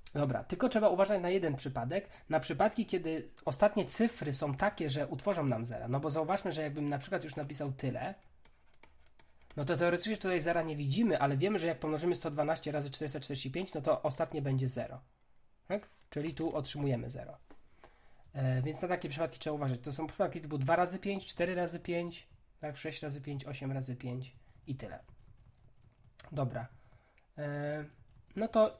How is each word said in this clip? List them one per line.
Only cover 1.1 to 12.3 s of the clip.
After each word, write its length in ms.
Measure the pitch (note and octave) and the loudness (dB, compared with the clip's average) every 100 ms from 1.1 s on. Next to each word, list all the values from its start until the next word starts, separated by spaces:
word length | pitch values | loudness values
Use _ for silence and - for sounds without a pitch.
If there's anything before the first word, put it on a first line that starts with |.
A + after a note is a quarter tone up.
| G3+ | 4
na 80 | F3 | 2
jeden 260 | F#3+ E3+ C3+ | 2 2 0
przypadek, 540 | C#3+ C3 A#2 F3+ - - - | -4 -4 -2 -2 -4 -14 0
na 100 | D#3 | 0
przypadki, 460 | D3+ D3 G#3+ A3+ A3 | 0 2 2 2 0
kiedy 460 | F#3 E3 D#3+ - - - | 0 0 -4 -6 -8 -4
ostatnie 400 | C#3 G#3 G#3 D3+ | 4 4 4 2
cyfry 480 | - A3+ - D3 | 4 2 2 -2
są 220 | C3+ D3+ C3+ | 0 0 2
takie, 340 | B2+ - D#3+ | 2 2 -2
że 180 | C#3 C#3 | 0 -2
utworzą 380 | C#3+ - F#3 C#3+ | -2 0 2 2
nam 200 | A2+ A#2+ | 2 -2
zera. 220 | A2+ A#2 | -6 -2
No 120 | C3+ | -2
bo 100 | D3+ | 0
zauważmy, 420 | D3+ D#3 G3 G3 | 0 2 0 0
że 100 | D#3 | -2
jakbym 280 | D3+ C#3+ D3 | -2 -2 -2
na 100 | C#3 | -2
przykład 240 | - F#3 | -2 -4
już 120 | D#3 C#3 | -4 -6
napisał 360 | C#3+ C#3+ D3 | -6 -4 -4
tyle, 440 | C3+ - - D#3 G3 - - - - - - - - - - - - - - | -2 -4 -2 -4 -8 -16 -20 -20 -20 -20 -20 -20 -20 -20 -20 -20 -20 -14 -4
no 80 | C#3 | 0
to 120 | E3 | 4
teoretycznie 400 | F3 F3 G#3+ G#3+ | 4 4 0 -2
tutaj 240 | F#3+ F3+ | 2 2
zera 200 | D3+ E3+ | 2 2
nie 140 | D#3+ D3 | 2 0
widzimy, 440 | C#3+ D#3 A#3 E3 | 0 4 4 6
ale 180 | C#3 C#3 | 4 4
wiemy, 220 | F#3 G#3+ | 4 4
że 80 | E3 | 2
jak 120 | D#3+ | 0
pomnożymy 360 | D#3 D#3 F3 F3 | 0 0 2 2
sto 160 | E3 | 0